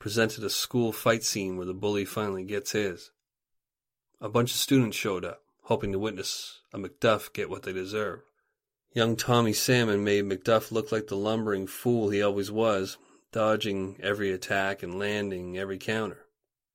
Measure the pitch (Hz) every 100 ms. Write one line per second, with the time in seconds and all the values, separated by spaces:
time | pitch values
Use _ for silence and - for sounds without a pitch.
0 | 107 110 110 110 101 - - 127 117 107
1 | 117 113 - 107 95 92 90 92 104 104
2 | 98 - 104 95 92 104 - 107 101 85
3 | - _ _ _ _ _ _ _ _ _
4 | _ _ 110 117 120 - - 135 113 -
5 | 110 92 87 - _ _ - 113 101 95
6 | 107 95 95 - - - _ 101 95 -
7 | 117 107 - - 90 92 - 92 92 107
8 | 101 87 - _ _ _ _ _ _ 120
9 | 113 113 - 120 113 107 - 123 117 101
10 | 104 101 101 92 - 110 - 110 107 110
11 | 107 98 104 113 107 101 95 - 123 120
12 | 104 101 104 101 101 107 113 98 98 -
13 | _ _ _ 113 107 107 107 98 95 98
14 | 95 104 101 92 - 98 98 98 90 92
15 | 101 104 101 92 90 92 98 95 - 110
16 | 107 87 - _ _ _ _